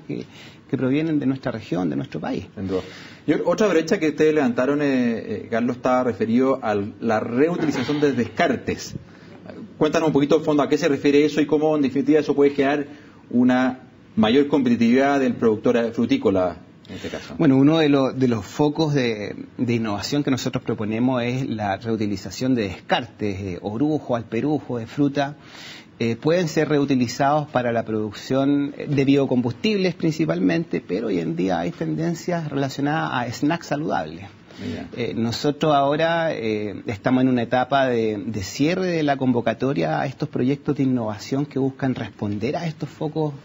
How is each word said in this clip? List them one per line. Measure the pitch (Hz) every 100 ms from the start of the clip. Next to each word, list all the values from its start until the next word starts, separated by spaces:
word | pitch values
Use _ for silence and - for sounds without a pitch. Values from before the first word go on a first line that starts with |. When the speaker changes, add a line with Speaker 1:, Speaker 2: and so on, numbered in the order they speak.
| -
Speaker 1:
que, | 127 127 - - - -
que | 135
provienen | 131 139 160 151
de | 131
nuestra | 131 131
región, | 113 101 170 175
de | 139
nuestro | 135 -
país. | 208 262 -
Speaker 2:
Sin | - 95
duda. | 92 - - - - -
Y |
o-, | 170 180
otra | 175 214
brecha | 160 160 196
que | 156
ustedes | 147 156
levantaron, | 151 135 117 127 147
eh, | 143
eh, | 131 120 113 - 104 -
Carlos, | 117 123 123
estaba | 131 127
referido | 127 107 110 117 131 131
a | 110 104 104 -
la | 117 107
reutilización | - 120 156 170 160 131 123 147
de | 147
descartes. | 120 110 - 170 113 - 87 - - - - - - - - - -
Cuéntanos | 156 160 160
un |
poquito, | 139 143 160
en |
fondo, | 160 147
a | 131
qué | 147
se | 165
refiere | 139 143 143
eso | 151 151
y | 147
cómo, | 151 156 151
en |
definitiva, | 135 143 135 151
eso | 147
puede | 139 143
generar | 143 135 147 139 - - - -
una | 120 123 127 127 127 - - - -
mayor | 110 127 143
competitividad | 151 123 117 117 123 139 143
del | 131
productor | 113 120 107 127 117 117
frutícola, | 110 113 131 110 95 90 85 - - -
en | 95
este | -
caso. | 76 - -
Speaker 1:
Bueno, | 160 131
uno | 139 160
de | 156
lo-, | 143 131
de | 131 131
los | 113
focos | 98 - 151 151 160
de, | 143 120 107 101 - - -
de | 120
innovación | 117 113 101 - 143
que | 143
nosotros | 127 135 123
proponemos | - 113 107 110 127 127
es | 120 127 135
la | 113 104 98
reutilización | 113 113 107 101 98 - 127
de | 127 98
descartes, | 87 - 175 123 - 107 95
de | 98 90
orujo, | 98 110 147 151 - 120
alperujo, | 117 113 139 151 - 123
de | 113
fruta. | - 143 139 139 147 - - - - - -
Eh, | 117 113
pueden | 147 170 175
ser | 165 147
reutilizados | 151 139 135 120 - 139 151 147
para | 127 123
la | 117
producción, | 110 110 107 104 - 131 139 143 143 -
eh, | -
de | 139
biocombustibles | 139 139 131 127 120 120 214 208 185
principalmente, | 175 165 156 156 170 185 165 170 175 -
pero | 180 226
hoy | 185
en | 160 165
día | 185 170
hay | 175
tendencias | 160 160 156 165 165 - 170 151
relacionadas | 143 139 135 143 156 156
a | 127 120
snacks | 120 147 165 -
saludables. | 147 165 - 80 85 - - - -
Speaker 2:
Mira. | 101 98 - -
Speaker 1:
Eh, | 117
nosotros | 101 113 113 147 143 160
ahora, | 143 139 151 165 170 165
eh, | - 110 107 104 95 -
estamos | 110 - 127
en | 131
una | 123
etapa | 117 127 127 139 131
de, | 120 110 107 113
de | 110
cierre | 98 - 143 185 185
de | 170
la | 147 135
convocatoria | 131 120 113 110 131 151 160 156
a | 135
estos | - 151
proyectos | 135 127 143 - 143
de |
innovación | 131 127 110 107 - 135 147
que | 135
buscan | 135 135 135
responder | 123 107 - 104 104 110 170
a | 165
estos | 151 147
focos, | - 156 156 151 139